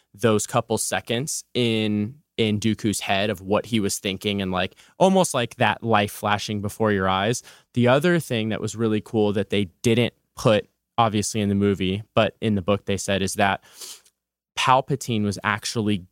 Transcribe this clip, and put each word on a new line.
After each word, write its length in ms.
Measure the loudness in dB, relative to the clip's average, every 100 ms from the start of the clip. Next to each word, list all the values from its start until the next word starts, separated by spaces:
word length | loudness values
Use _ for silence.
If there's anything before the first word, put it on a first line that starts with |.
| _
those 320 | -2 2 2 0
couple 320 | -2 0 -2
seconds 680 | -2 -4 -4 -4 -4 -8 -6
in, 640 | -2 0 0 0 -2 -4 -8 _ -2
in 200 | 0 0
Dooku's 420 | 0 0 -2 -2
head 280 | -2 0 0
of 140 | -4
what 240 | 0 -2 0
he 140 | -2
was 180 | -2 -4
thinking, 420 | -6 -4 -2 -2
and, 100 | -2
like, 260 | -2 -4 _ -12 0
almost 360 | 2 4 2
like 220 | 0 -4 0
that 260 | 0 0
life 280 | 2 2 2
flashing 500 | -2 -2 -2 -2 -6
before 280 | -6 -2 0
your 180 | 2 2
eyes. 340 | 0 0 -4 -8 -20 _
The 120 | 0 4
other 300 | 4 4 0
thing 300 | -2 -4 -2
that 140 | -4
was 120 | -6
really 280 | -2 0 -2
cool 300 | 0 0 2
that 160 | 2 0
they 160 | -2 -2 _
didn't 320 | 2 2 2 -2 _ -2
put, 300 | 2 2 0 _ _ 0
obviously, 420 | 0 0 -2 -2
in 80 | 0
the 60 | 2
movie, 460 | 2 0 -2 -4 -2
but 220 | 0 0 0
in 140 | -2
the 80 | -2
book 220 | 0 -2
they 120 | -2 -6
said, 260 | -2 -2
is 120 | -2
that 280 | 0 0 0 _ -20 -18 -18 _ _ _ _ _ -4
Palpatine 680 | 2 2 2 -6 -4 -2
was 140 | -2 -4
actually 640 | -4 -4 -4 -4 -2 -2 -6